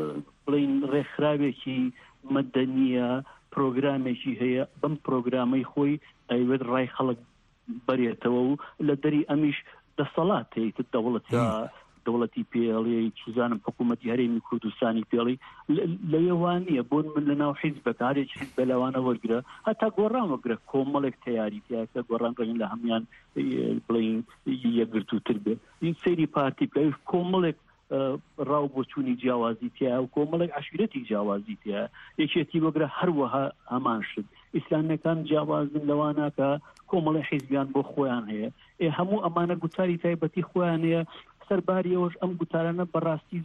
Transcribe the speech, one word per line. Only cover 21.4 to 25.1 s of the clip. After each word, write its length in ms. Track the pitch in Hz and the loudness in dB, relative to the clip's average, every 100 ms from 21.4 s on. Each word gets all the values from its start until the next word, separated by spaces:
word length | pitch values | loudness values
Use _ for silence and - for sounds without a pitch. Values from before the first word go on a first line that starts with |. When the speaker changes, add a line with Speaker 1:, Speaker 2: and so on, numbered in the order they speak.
| 107 104 - | -2 -6 -6
Speaker 1:
تیا 140 | 117 113 | -6 -4
کە 140 | 123 120 | -6 -4
گۆڕان 240 | 113 117 120 | -2 -2 -2
ڕەنگە 180 | 113 117 | -2 -2
لە 60 | 104 | -4
هەمان، 300 | 113 117 113 113 - _ 139 | -4 -2 -2 -2 -12 _ -4
ئێ، 60 | 139 127 117 117 - | -2 0 -2 -2 0
بڵێن، 340 | 117 110 113 117 - - 131 120 117 | 0 2 0 -4 -8 -4 -2 0 2
یەکگرتووتر 580 | 113 110 - | 2 -2 -2